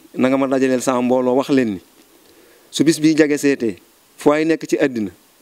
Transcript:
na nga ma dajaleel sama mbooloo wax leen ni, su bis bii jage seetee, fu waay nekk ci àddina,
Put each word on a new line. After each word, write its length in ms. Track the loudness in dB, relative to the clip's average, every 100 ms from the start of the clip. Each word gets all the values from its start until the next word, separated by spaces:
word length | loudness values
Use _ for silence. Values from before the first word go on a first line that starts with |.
| -8 -2
na 120 | 0
nga 80 | 0
ma 100 | 0
dajaleel 340 | 0 0 0
sama 200 | 0 -2
mbooloo 340 | 0 0 0 0
wax 140 | 0
leen 240 | 0 0 -4
ni, 60 | -10 _ _ _ _ _ -20 -20 _
su 120 | -2
bis 140 | 0 2
bii 140 | 2 2
jage 200 | 2 2
seetee, 400 | 0 0 -2 -6 _ _ _ -4
fu 120 | 0
waay 160 | 2 2
nekk 200 | -2 -2
ci 120 | -2
àddina, 340 | -2 -2 -8 -10 _ _